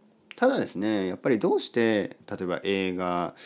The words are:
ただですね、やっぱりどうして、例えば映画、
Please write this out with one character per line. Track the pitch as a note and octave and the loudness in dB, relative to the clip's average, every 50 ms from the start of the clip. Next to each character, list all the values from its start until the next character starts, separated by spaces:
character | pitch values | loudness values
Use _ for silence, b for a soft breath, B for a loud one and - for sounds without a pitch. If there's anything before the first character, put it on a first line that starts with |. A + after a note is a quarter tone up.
| _ _ _ _ _ _ - | _ _ _ _ _ _ -2
た | - A#3+ C4 | 0 2 2
だ | C#4 G3+ | 2 2
で | G2 F#3 | -2 -2
す | - | -4
ね、 | E3+ G3+ A3 A3 G3+ F#3+ | -2 0 0 2 2 0
や | F#3 F#3+ | -2 -2
っ | - | -2
ぱ | - C#3+ | 0 0
り | B2 G#2 | 2 2
ど | - F#3 G#4+ | 2 2 2
う | F#4+ | 0
し | - - | 0 0
て、 | - B2 A#2 A2+ A2 G#2 F#2 - - - - - | 0 2 2 4 2 2 0 -2 -6 -14 -14 -12
例 | G2+ - | -10 -6
え | F#2 | -4
ば | F2+ F2 - - | -4 -4 -2 0
映 | F#2+ G2 F#2+ F#2+ F#2 F2+ | 0 0 2 0 0 -2
画、 | F2+ F#2 F2+ F2 F2 F2 E2 B B B | -2 -2 -2 0 0 -2 -4 B B B